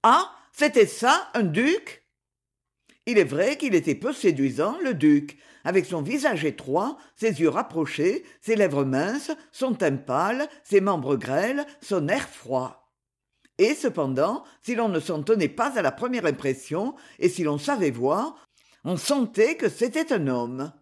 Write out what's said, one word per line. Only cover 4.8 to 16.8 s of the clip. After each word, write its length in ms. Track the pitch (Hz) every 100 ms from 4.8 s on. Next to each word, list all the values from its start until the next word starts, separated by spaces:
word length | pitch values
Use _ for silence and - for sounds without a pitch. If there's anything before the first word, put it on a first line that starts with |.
le 120 | 302
duc, 420 | 185 151 147 147 - _ - 156
avec 200 | 185 -
son 160 | 175
visage 420 | 143 277 285 190
étroit, 540 | 151 113 - 147 226 294 - _
ses 240 | 220 156
yeux 80 | 160
rapprochés, 760 | 151 - 165 156 - 175 254 - -
ses 120 | -
lèvres 300 | 220 190 139
minces, 460 | 135 131 175 269 285 302 -
son 220 | - 269
teint 240 | 220 170 139
pâle, 500 | - 131 185 247 294 -
ses 200 | - 202
membres 340 | 190 180 131 135
grêles, 480 | 113 139 214 277 294 -
son 280 | - 190 147
air 200 | 247 -
froid. 640 | - 113 127 127 - _ _ _ _ _ _ _ -
Et 180 | 208
cependant, 680 | 302 262 - 139 131 160 269 - _
si 120 | -
l'on 160 | 240 226
ne 100 | 170
s'en 220 | 147 160
tenait 260 | 147 220 156
pas 300 | - 240 262
à 40 |
la 100 | 156
première 340 | - 247 247 175
impression, 680 | 131 139 131 - 156